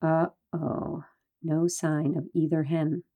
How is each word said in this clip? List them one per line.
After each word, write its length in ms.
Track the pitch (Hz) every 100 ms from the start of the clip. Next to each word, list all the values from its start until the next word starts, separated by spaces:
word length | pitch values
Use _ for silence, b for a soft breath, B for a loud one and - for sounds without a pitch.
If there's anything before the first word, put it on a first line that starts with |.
Uh-oh, 1000 | 160 160 170 - _ 170 156 - - - b b _ _
no 240 | 165 156 170
sign 480 | - 160 151 151 151
of 100 | 170
either 300 | 170 156 160
hen. 400 | 143 165 156 175 -